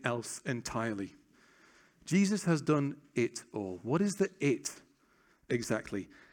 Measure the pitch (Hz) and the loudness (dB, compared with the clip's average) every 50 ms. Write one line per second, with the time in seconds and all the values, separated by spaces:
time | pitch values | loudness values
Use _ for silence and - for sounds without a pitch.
0 | - 135 120 120 113 - - - - - 135 120 113 - - 120 113 113 107 98 | -2 -2 -2 -2 -4 -6 -10 -8 -4 -4 -4 -4 -4 -6 -4 -4 -2 -2 -2 -4
1 | 98 92 - - _ _ _ _ _ _ _ _ _ - - - _ _ _ _ | -6 -8 -10 -14 _ _ _ _ _ _ _ _ _ -20 -20 -20 _ _ _ _
2 | _ - 160 185 202 190 214 196 - 175 170 151 135 - 151 147 143 139 143 - | _ 2 4 4 4 4 2 2 2 2 2 2 4 4 2 4 2 0 -4 -8
3 | - _ - - 120 - - - - - - 107 101 95 92 90 95 110 135 170 | -14 _ -2 0 0 0 -2 -6 -14 -10 -8 -6 -6 -6 -6 -6 -4 0 2 2
4 | 202 202 190 - 196 190 - - - 143 123 101 - - - - - _ _ _ | 2 2 2 0 0 -2 0 0 2 2 2 2 -2 -8 -12 -12 -18 _ _ _
5 | _ _ _ _ _ _ _ _ _ - 127 120 113 - - 110 - - - 101 | _ _ _ _ _ _ _ _ _ -2 -2 -2 0 0 -2 -2 -4 -4 -6 -6
6 | 92 - - - - - | -8 -8 -12 -20 -20 -20